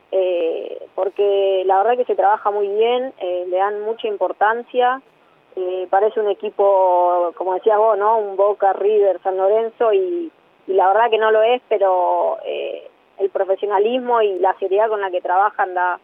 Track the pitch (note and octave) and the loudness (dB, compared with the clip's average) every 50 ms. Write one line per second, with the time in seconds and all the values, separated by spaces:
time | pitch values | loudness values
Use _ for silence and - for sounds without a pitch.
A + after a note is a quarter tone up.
0 | _ _ - F#3+ F#3 F#3 F3+ E3+ E3+ E3 D#3+ - - - - - - - _ - | _ _ -2 -2 0 0 -2 -2 -2 -4 -4 -6 -8 -10 -12 -14 -16 -12 _ -6
1 | F#3+ G4+ - - G3+ G3+ G3 G3 G3 G3 G3 F#3+ F#3 F#3+ F#3+ G3 G3+ A3+ B3 B3 | -6 -4 -2 0 0 2 2 2 2 2 0 0 0 2 2 2 2 2 0 0
2 | B3 - G#3 F#3 F#3+ G3 G#3+ A3 - G#3 G3+ G#3 G3+ G3 G3+ G#3+ A3+ A#3 B3 B3 | -2 -2 0 0 2 2 0 0 0 -2 -2 -2 -2 -2 0 0 0 0 0 0
3 | B3+ C4+ - - - F3+ F3+ F3+ F3+ F#3 F3+ F#3 G3 G3+ G#3 G#3 G#3 G#3+ A3+ A3+ | -2 -6 -8 -10 -8 -6 -6 -6 -4 -4 -2 0 0 -2 -2 -4 -6 -6 -6 -6
4 | - A3 G#3 F#3+ F#3 F3 - - G3 G#3+ A3+ A#3+ A#3+ - - B3 B3 B3 C4 C4+ | -6 -6 -4 -2 -4 -4 -2 0 0 0 0 -2 -4 -4 -2 0 0 0 0 -4
5 | - _ _ _ _ _ _ _ _ _ - F#3 F#3 F3+ F#3 F#3 - F3+ - G3 | -8 _ _ _ _ _ _ _ _ _ -10 -8 -6 -6 -6 -6 -4 -2 0 2
6 | G#3 G#3+ - A3+ G#3+ G#3 G3 - - G#3+ - - G3+ G3+ G3 F#3+ F#3+ F#3 F3+ F3 | 2 0 0 0 -2 -2 -2 -4 -6 -6 -2 0 2 4 4 4 4 4 4 4
7 | F3+ F3 F3 F3 F3 E3+ E3 - - F#3 F#3 F#3 - A3 G#3+ G#3 A3 A3+ G#3+ G3 | 2 2 2 2 0 -2 -4 -6 -6 -4 -4 -2 0 2 2 4 4 2 2 2
8 | G3+ G#3+ A3+ A3+ G#3 G3+ G3 F#3+ G3 G#3 G3+ - G3+ G3 F#3 - G3 G#3 A3 G#3 | 2 2 2 0 -2 -2 -2 0 0 0 2 0 0 0 0 0 0 0 2 2
9 | G3+ G3 F3+ F3 - G3 F#3+ F#3+ F#3+ G3 G#3 A3+ A3+ A3+ A3+ - B3 A3+ G#3 G3 | 2 2 0 0 -2 -4 -2 0 0 2 2 2 0 -2 -4 -2 0 2 2 2
10 | F#3 F3+ F3 F3 E3+ D#3 - _ _ _ _ _ _ - F#3+ G3 F3+ F#3+ G3 G#3+ | 0 0 -2 -4 -6 -8 -12 _ _ _ _ _ _ -2 0 2 4 4 4 4
11 | A#3 A#3+ A3 G#3+ A3 A3 G#3+ G#3+ A3 A#3 B3 B3 - _ A3+ G3 G3 F#3+ F#3 F3+ | 2 2 2 2 2 2 4 4 4 2 2 0 0 _ 0 0 2 2 2 2
12 | F3 F3 F3 F3 E3+ E3 - - - - D3 C#3+ C#3+ D3+ - - - - - _ | 0 0 0 0 0 -2 -4 -4 -6 -8 -8 -6 -6 -8 -10 -12 -14 -18 -20 _
13 | _ _ _ - G3 F#3+ - - G3 F3+ F#3+ - G#3+ G3+ G#3 F#3+ G#3 A3+ B3 B3+ | _ _ _ -4 -4 -4 -2 -2 -2 -2 -2 -2 -2 0 0 0 0 0 0 -2
14 | B3 A#3+ A#3+ A#3 A3 G#3 F#3+ F3 F#3 F#3 F#3 - G3 F#3 F#3 G3+ A3 A3+ G#3+ G3+ | -2 0 0 2 2 0 0 0 0 -2 0 -2 -2 0 0 0 2 0 0 -4
15 | G3+ F#3+ F3 F3+ - F3+ F3 F#3 G3+ G#3+ - - G3+ F#3 F3+ F3+ F3+ F3+ F3 E3+ | -4 -4 -4 -4 -4 0 0 2 2 2 0 -2 -4 -4 -2 -2 -2 -2 -2 -6